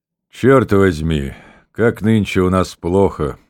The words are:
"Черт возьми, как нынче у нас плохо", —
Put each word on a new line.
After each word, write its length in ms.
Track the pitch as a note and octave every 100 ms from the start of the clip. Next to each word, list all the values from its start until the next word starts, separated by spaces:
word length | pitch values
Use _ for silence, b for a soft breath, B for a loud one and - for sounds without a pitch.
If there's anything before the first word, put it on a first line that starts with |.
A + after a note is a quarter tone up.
| _ _ _
"Черт 440 | - A#2+ C3+ G#2+
возьми, 600 | G2 F#2+ D2+ D#2+ D2+ C2+ - B B B
как 300 | - A#2 -
нынче 400 | G#2 A2 F#2+ F#2+
у 80 | F#2
нас 260 | F#2 F2 -
плохо", — 640 | E2+ F#2+ F#2 - C#2+ -